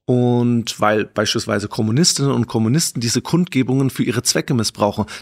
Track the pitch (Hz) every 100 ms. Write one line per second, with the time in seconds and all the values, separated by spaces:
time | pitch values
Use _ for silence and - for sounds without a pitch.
0 | - 123 123 120 120 120 110 - 104 107
1 | 101 - 107 117 107 107 104 - 110 120
2 | 180 - 139 123 113 117 110 147 - -
3 | 117 120 - 165 180 131 123 135 135 -
4 | - 113 - - 160 127 107 - 104 101
5 | 104 -